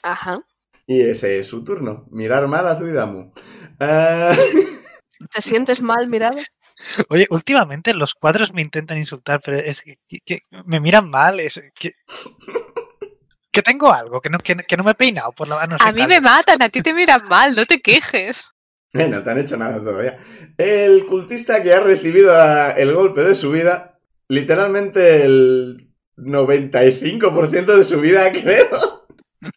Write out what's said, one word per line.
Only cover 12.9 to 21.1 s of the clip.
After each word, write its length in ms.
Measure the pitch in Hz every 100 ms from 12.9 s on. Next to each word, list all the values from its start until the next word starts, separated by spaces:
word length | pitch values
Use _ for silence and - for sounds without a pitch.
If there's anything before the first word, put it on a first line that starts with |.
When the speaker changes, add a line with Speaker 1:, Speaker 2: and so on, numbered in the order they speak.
| _ 415 _ _ _ _
Speaker 3:
que 100 | -
tengo 300 | 202 262 294
algo, 300 | 156 117 123
que 80 | 147
no, 100 | 170
que, 160 | - 175
que 220 | - 175
no 60 |
me 80 | 196
he 40 | 214
peinado 360 | 262 185 117
por 140 | - 147
la, 180 | 151 165
no 100 | 170
sé, 60 | 220
Speaker 4:
A 40 |
mí 80 | 220
Speaker 3:
tal. 80 | 262
Speaker 4:
me 120 | 349
matan, 400 | 262 262 339 311
a 80 | 233
ti 120 | 254
te 120 | -
miran 340 | 320 349 262 208
mal, 260 | 185 262 233
no 100 | 240
te 160 | 330
quejes. 640 | - 254 - 233 190 254 - _ _ _ _
Speaker 2:
Eh, 140 | 131 160
no 140 | 104
te 80 | 107
han 100 | 120
hecho 180 | 139 117
nada 200 | 113 110
todavía. 380 | 107 98 123 - - - - -
El 480 | 180 208 202 196
cultista 560 | 190